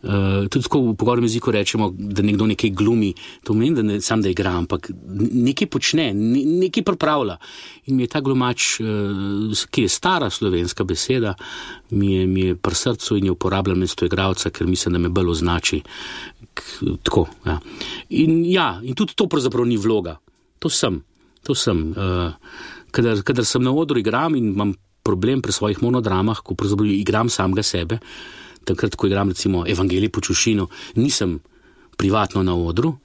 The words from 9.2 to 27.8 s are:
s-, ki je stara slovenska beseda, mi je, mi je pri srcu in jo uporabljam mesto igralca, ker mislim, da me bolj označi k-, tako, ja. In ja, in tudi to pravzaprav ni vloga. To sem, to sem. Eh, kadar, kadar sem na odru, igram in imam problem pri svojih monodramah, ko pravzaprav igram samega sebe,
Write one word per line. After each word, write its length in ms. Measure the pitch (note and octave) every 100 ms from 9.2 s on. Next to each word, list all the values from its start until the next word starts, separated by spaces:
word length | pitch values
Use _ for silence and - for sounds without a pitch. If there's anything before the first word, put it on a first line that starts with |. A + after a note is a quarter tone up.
| G2+ G2+ A2
s-, 120 | G#2+ -
ki 160 | -
je 60 | G#2+
stara 420 | - F3+ F3+ A2+
slovenska 540 | - G#2 F2 F2 -
beseda, 500 | F#2+ E2 - B2+ A2 F#2+ - - - - -
mi 240 | G#2 G2
je, 120 | F#2+ F#2
mi 140 | F#2+
je 140 | F#2
pri 200 | F2+ -
srcu 420 | - C3 - - G#2
in 80 | F#2+
jo 60 |
uporabljam 460 | F2 F#2 F#2+ F#2+ F#2
mesto 260 | F2+ -
igralca, 460 | F2 F#2 F#2+ F2+ E2
ker 160 | - F2
mislim, 260 | F#2 -
da 60 | F2
me 100 | E2+
bolj 220 | F#2 F2
označi 520 | E2 E2+ F2 - D2+ - - - - - - -
k-, 440 | - - - - E2
tako, 240 | - - E2 - -
ja. 120 | D2+ - - - - -
In 360 | - D#3+ E3 E3+
ja, 340 | F#3 D3 F2+
in 120 | A#2+
tudi 200 | B2+ G3+ -
to 100 | F#3+
pravzaprav 380 | D#3 B2+ A#2+ A#2+
ni 100 | A2+
vloga. 400 | G#2+ G#2+ E2+ D2+ _ _ _ _
To 120 | D#3+
sem, 320 | - A#2+ E2+ - _ _ _
to 120 | -
sem. 380 | C3+ - F2+ D#2
Eh, 400 | F2+ F#2+ F2+ E2+ D#2+ - - - - -
kadar, 280 | - A#2 G#2 G2
kadar 180 | B2
sem 180 | A2 B2+
na 120 | B2+
odru, 240 | C#3+ D#3+ C3
igram 380 | G#2+ A#2+ D#3+ D3
in 160 | A2
imam 200 | G2 G#2 F#2 _ _
problem 380 | - F#2+ G#2+ C3+
pri 100 | -
svojih 300 | - G#2+ G2+
monodramah, 580 | A#2 B2 A2 F#2 G#2 A2
ko 140 | -
pravzaprav 340 | F#2 G2+ G2+ G#2
igram 400 | G2 G2 G#2+ A#2
samega 340 | - F#2+ F#2
sebe, 360 | G#2 F2+